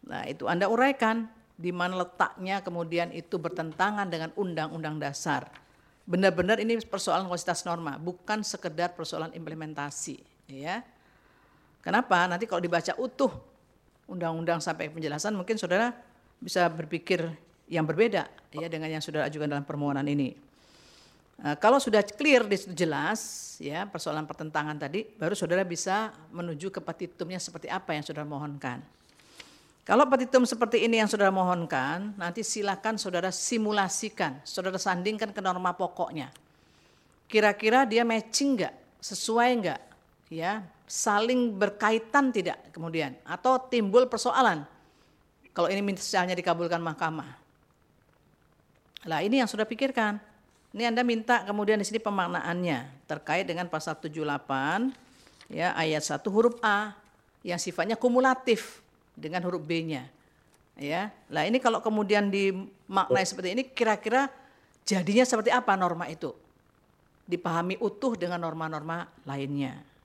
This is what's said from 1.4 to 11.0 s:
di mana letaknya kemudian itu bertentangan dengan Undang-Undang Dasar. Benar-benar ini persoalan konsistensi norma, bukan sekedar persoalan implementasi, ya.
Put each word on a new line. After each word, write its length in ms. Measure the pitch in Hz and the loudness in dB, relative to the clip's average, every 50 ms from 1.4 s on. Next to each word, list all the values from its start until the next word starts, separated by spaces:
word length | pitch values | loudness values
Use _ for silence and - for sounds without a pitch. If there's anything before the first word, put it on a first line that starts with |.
| _ _ _ - | _ _ _ -8
di 160 | 165 175 180 | -8 -6 -4
mana 240 | 175 175 180 185 185 | -2 -2 -2 -2 -2
letaknya 640 | 180 175 - - 185 - - - 185 185 196 196 185 | -4 -4 0 -2 -2 -2 -2 -8 -6 -4 -4 -4 -4
kemudian 480 | 185 175 175 170 160 170 170 170 170 | -6 -6 -6 -6 -2 -2 -2 -2 -2
itu 240 | - 165 165 _ - | -6 -12 -10 _ -6
bertentangan 720 | 180 156 170 175 - 160 160 143 - 180 202 208 208 196 | -4 -4 -4 -6 -4 -6 -6 0 0 0 0 0 -2 -4
dengan 240 | 185 165 160 160 160 - 190 | -4 -4 -6 -6 -6 -4 -4
Undang-Undang 640 | 202 180 170 160 156 156 - 165 160 151 151 156 147 | -4 -4 -2 -4 -4 -4 -6 -8 -8 -6 -6 -4 -6
Dasar. 480 | 143 139 - - 165 143 135 120 - - - - _ _ _ _ _ _ _ _ | -6 -6 -6 -2 -2 -2 -2 -4 -8 -20 -20 -20 _ _ _ _ _ _ _ _
Benar-benar 560 | - 175 185 196 190 185 170 175 185 220 214 208 | -2 0 4 4 4 4 4 4 4 4 2 4
ini 160 | 226 233 226 | 0 0 -2
persoalan 480 | 220 - - 190 - 214 165 170 190 | -2 -6 -6 -4 0 0 0 0 0
konsistensi 400 | 180 180 170 - - 170 - - | -2 -4 -4 -2 -4 -4 -4 -2
norma, 320 | 180 170 170 170 151 139 131 | -4 -4 -4 -4 -6 -8 -6
bukan 400 | 156 175 180 - - - 214 214 | -8 -8 -8 -8 -6 -4 -4 -4
sekedar 560 | 208 - - 180 - 175 156 160 175 175 - | -4 -6 -8 -6 -8 -8 -4 -2 -4 -4 -4
persoalan 400 | - 165 - - 160 160 165 160 | -8 -10 -8 -6 -6 -6 -6 -8
implementasi, 800 | 165 165 151 156 160 156 156 151 147 143 143 - - - - 139 - - _ _ _ _ | -12 -12 -10 -10 -10 -10 -10 -8 -8 -8 -8 -8 -10 -10 -10 -12 -14 -16 _ _ _ _
ya. 320 | - 135 135 139 160 185 226 247 - _ _ | -18 -16 -10 -8 -6 -6 -6 -8 -14 _ _